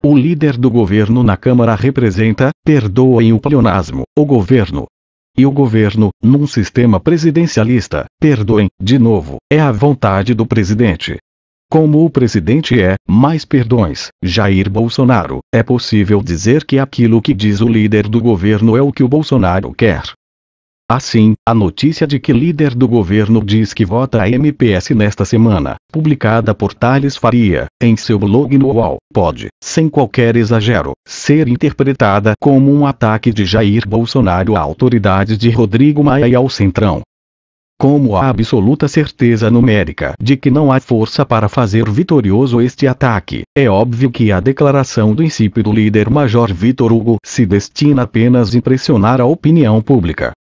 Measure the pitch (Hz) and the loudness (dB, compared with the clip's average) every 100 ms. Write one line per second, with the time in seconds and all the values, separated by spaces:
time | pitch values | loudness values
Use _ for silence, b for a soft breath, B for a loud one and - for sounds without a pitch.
0 | 147 147 143 165 151 123 127 117 101 107 | 2 2 0 0 -2 0 0 0 0 0
1 | 104 120 120 95 - 123 113 95 120 135 | 0 2 0 0 0 0 0 0 -2 0
2 | 120 92 110 107 131 - - 147 107 104 | -2 0 -2 0 -2 -2 0 0 0 0
3 | 131 120 113 113 143 143 113 95 - 131 | 2 4 2 2 0 0 2 0 -4 -8
4 | 127 - 147 131 92 127 90 71 55 _ | -4 -2 2 0 2 0 0 -6 -10 _
5 | _ _ _ - 139 143 135 110 107 107 | _ _ _ 0 0 2 0 2 0 0
6 | 107 - 110 139 147 - 95 - 120 95 | -2 0 2 2 0 -2 -2 0 2 2
7 | - 170 160 151 170 - 110 123 - 73 | 0 0 0 0 -2 -2 0 -2 -2 -8
8 | - _ 156 131 104 110 101 _ 95 135 | -10 _ 0 0 0 0 0 _ 0 2
9 | 113 104 73 67 _ 151 147 107 143 135 | 2 0 -4 -14 _ 0 0 0 0 0
10 | 110 95 101 113 113 113 95 107 117 82 | 0 0 -2 -2 0 0 0 0 0 -2
11 | - - _ _ _ _ _ 156 156 151 | -8 -12 _ _ _ _ _ 0 2 2
12 | 165 135 120 110 80 139 156 120 92 95 | 2 2 0 0 0 -2 0 0 2 -2
13 | - 98 139 160 - 143 113 120 92 67 | 0 2 2 0 -2 -2 0 0 0 -4
14 | - _ 92 90 101 95 98 104 117 - | -14 _ -6 -2 0 0 0 -2 -2 0
15 | 127 120 73 65 - 117 113 123 - 107 | 0 0 -2 -10 -4 -4 0 -2 0 0
16 | 98 104 95 82 98 147 - 135 135 - | 2 0 0 -4 0 0 0 -2 -2 0
17 | 117 113 107 95 104 101 117 113 107 107 | 2 2 0 -2 0 0 0 2 2 0
18 | 104 113 117 101 98 107 113 113 143 - | 0 0 0 0 0 2 2 2 0 0
19 | 127 147 156 135 92 92 98 - 113 78 | 0 0 0 0 0 -2 -6 -2 -2 -2
20 | - - _ _ _ _ _ _ _ 120 | -8 -20 _ _ _ _ _ _ _ -6
21 | - 113 107 107 - 117 98 - 143 160 | -2 2 2 2 -2 0 0 0 -2 -2
22 | 156 139 - 120 160 151 151 123 123 117 | -4 -4 0 0 0 -2 -2 0 0 0
23 | 90 104 104 113 104 107 107 - 98 110 | 0 0 2 0 2 -2 -2 -2 -2 -2
24 | 131 - 98 123 151 143 117 92 - 120 | -2 -2 0 0 -2 0 0 0 0 0
25 | 104 - 101 117 113 95 69 - _ 156 | 0 -2 -2 2 2 2 -2 -10 _ -4
26 | 156 143 110 113 110 104 101 - 117 135 | -2 0 0 0 -2 -2 -4 -2 0 0
27 | 139 - 120 120 107 78 73 _ 120 110 | -2 -2 0 2 2 0 -4 _ 0 0
28 | - 104 104 110 139 135 135 107 98 65 | 0 -2 2 0 2 2 2 0 -2 -6
29 | _ - 85 62 52 _ - - 160 147 | _ -2 -2 -4 -14 _ -6 -2 0 0
30 | 120 - 117 117 110 117 107 110 69 67 | -2 0 0 2 0 0 0 -2 -4 -10
31 | _ - - 147 147 123 147 - 135 135 | _ -12 0 0 2 0 -2 -2 -2 0
32 | 110 98 107 104 151 135 139 143 143 135 | 0 2 0 0 2 4 4 2 0 0
33 | 113 110 127 110 95 107 104 107 98 110 | -2 0 -2 -2 -2 0 0 0 -2 -4
34 | 117 135 104 90 95 101 73 80 123 120 | -2 0 0 0 0 -2 -4 -2 0 2
35 | 101 95 101 110 117 113 110 113 147 147 | 0 0 0 0 0 0 0 2 2 2
36 | 147 139 120 123 131 - 101 - 104 76 | 0 2 2 2 0 0 -2 0 -2 -2
37 | - _ _ _ _ _ _ _ 135 147 | -8 _ _ _ _ _ _ _ 0 2
38 | 135 98 135 123 113 123 98 147 147 - | 2 0 0 -2 -2 0 0 0 -2 -2
39 | 147 - 120 117 110 117 117 104 80 78 | -4 -2 0 2 2 2 2 0 -2 -6
40 | 71 67 110 135 143 135 147 131 - 117 | -8 -6 -2 0 0 2 2 0 0 -2
41 | 110 - 139 113 104 - 113 110 107 107 | -2 -2 -2 0 0 -2 0 0 0 -2
42 | 185 151 104 101 135 120 123 - 135 127 | 0 0 2 0 2 0 -2 0 -2 0
43 | 131 104 - - - - 127 98 120 117 | -2 -2 -6 -12 -6 -2 0 2 0 0
44 | 131 120 113 92 107 135 143 139 131 - | -2 0 0 0 -2 0 0 0 -2 0
45 | 107 107 165 - 107 117 104 107 107 107 | 0 0 -2 0 -2 0 -2 0 2 0
46 | 104 143 139 113 117 87 113 131 117 117 | 0 0 0 0 -2 0 -2 0 0 2
47 | 110 110 - - 107 101 - - 147 139 | 0 -2 -4 -2 0 0 -2 -2 0 2
48 | 123 113 117 123 113 120 127 131 - 123 | 0 0 2 2 2 0 0 -2 0 0
49 | 101 127 123 165 156 165 120 110 110 127 | 2 2 0 0 2 2 2 0 2 0
50 | 85 78 60 - | 0 -4 -8 -8